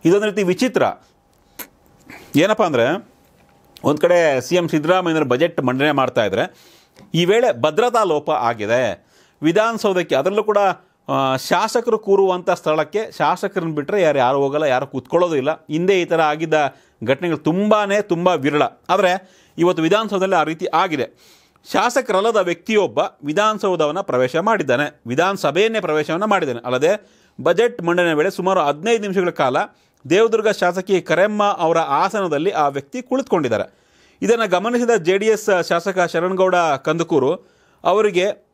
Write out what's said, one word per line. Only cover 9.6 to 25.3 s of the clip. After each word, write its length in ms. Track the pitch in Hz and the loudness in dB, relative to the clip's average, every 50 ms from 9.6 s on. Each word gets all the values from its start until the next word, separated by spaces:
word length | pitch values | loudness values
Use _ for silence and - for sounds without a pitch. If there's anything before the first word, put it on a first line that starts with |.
| 214 226 233 214 - 208 190 180 175 - 156 | 0 0 -2 -2 -2 -2 0 0 -2 0 0
ಅದರಲ್ಲೂ 300 | 131 139 175 196 214 214 | 0 0 0 0 0 0
ಕೂಡ, 140 | 214 214 202 202 190 175 - _ _ _ _ _ - | 2 2 2 2 2 0 -2 _ _ _ _ _ -6
ಆ, 280 | 139 135 135 135 131 | -4 -2 0 -2 -2
ಶಾಸಕರು 640 | 131 - - - 175 202 220 - 240 233 240 220 214 | -4 -2 -2 -2 -2 -2 -2 -2 -2 -2 0 -2 -2
ಕೂರುವಂಥ 520 | 220 196 196 196 196 190 185 180 170 - | 0 2 2 2 4 2 0 -2 0 -2
ಸ್ಥಳಕ್ಕೆ 600 | 180 170 - 165 156 156 156 147 - 202 202 - - - | -2 -2 0 -2 0 0 -2 -2 -4 -6 -6 -6 -4 -2
ಶಾಸಕರನ್ನ 560 | 156 147 175 180 - 196 196 196 165 165 156 | 0 0 0 0 -4 -6 -4 -4 -4 -4 -4
ಬಿಟ್ರೆ 280 | 147 143 - - 208 180 | -6 -4 -2 0 2 2
ಯಾರು, 160 | 156 143 139 | 2 2 2
ಯಾರು 200 | 127 120 135 143 | 2 2 2 2
ಹೋಗಲ್ಲ, 260 | 143 139 139 151 156 | 0 0 0 0 0
ಯಾರು 220 | 147 127 127 139 | 0 0 0 -2
ಕೂತ್ಕೊಳ್ಳೋದು 500 | 127 - 131 120 - - 170 180 180 160 | -4 -8 -10 -10 -2 0 0 2 2 0
ಇಲ್ಲ. 140 | 143 127 143 160 | -2 0 -2 -4
ಹಿಂದೆ 500 | - _ _ 151 160 175 185 202 185 175 | -4 _ _ -4 -2 2 2 2 2 2
ಈ 20 | |
ಥರ 160 | 151 175 160 | 0 0 2
ಆಗಿದ್ದ 340 | 160 151 151 156 165 160 156 151 147 135 - - _ _ _ _ - | 2 0 0 -2 -2 0 0 0 0 0 -4 -8 _ _ _ _ -2
ಘಟನೆಗಳು 340 | 110 135 139 175 175 160 143 | -2 -2 -2 0 -4 -4 -2
ತುಂಬಾನೇ, 640 | - 156 160 185 202 208 214 214 208 196 196 208 202 | -2 -2 0 0 2 2 2 2 2 0 0 -2 0
ತುಂಬ 260 | 202 175 165 175 185 | 0 -2 0 2 2
ವಿರಳ. 340 | 180 156 131 143 143 147 143 - - _ _ _ | 2 2 0 0 2 2 0 0 -2 _ _ _
ಆದ್ರೆ 420 | 175 190 196 180 180 190 190 - _ _ _ _ _ - | 0 2 2 2 0 -2 -6 -12 _ _ _ _ _ 0
ಇವತ್ತು 240 | 165 175 180 165 160 | 2 2 2 2 0
ವಿಧಾನಸೌಧದಲ್ಲಿ 540 | 165 185 208 226 208 202 190 185 190 190 | 2 2 0 0 -2 -2 -2 0 2 2
ಆ 80 | 170 156 | 2 0
ರೀತಿ 220 | 151 160 160 180 - - | 0 -2 -6 -6 -2 0
ಆಗಿದೆ. 640 | 160 185 185 156 139 117 - _ _ _ - - _ _ _ _ _ _ - - | 0 0 0 0 -4 -4 -6 _ _ _ -20 -20 _ _ _ _ _ _ -4 -2
ಶಾಸಕರಲ್ಲದ 640 | - 196 240 240 277 254 - 208 185 196 226 226 | 0 0 0 0 -2 -2 0 -2 0 0 2 0
ವ್ಯಕ್ತಿಯೊಬ್ಬ 640 | 214 185 175 170 170 _ - 220 208 190 156 107 131 170 196 - _ - | 0 0 0 -4 -6 _ 0 0 2 2 0 0 -2 -4 -4 -6 _ -10
ವಿಧಾನಸೌಧವನ್ನ 760 | 143 156 190 208 214 214 208 - 202 185 170 160 147 147 180 | -6 -2 0 0 0 0 -2 -2 -2 0 0 -2 -2 -2 -4
ಪ್ರವೇಶ 360 | 196 - - 127 127 127 - | -6 -4 -2 0 0 0 0
ಮಾಡಿದ್ದಾನೆ, 640 | 160 175 220 226 202 156 135 127 123 147 147 - _ _ | -2 0 0 0 -2 0 0 0 0 0 -4 -6 _ _
ವಿಧಾನಸಭೆಯನ್ನೇ 760 | 117 120 139 170 190 | -8 -2 0 0 0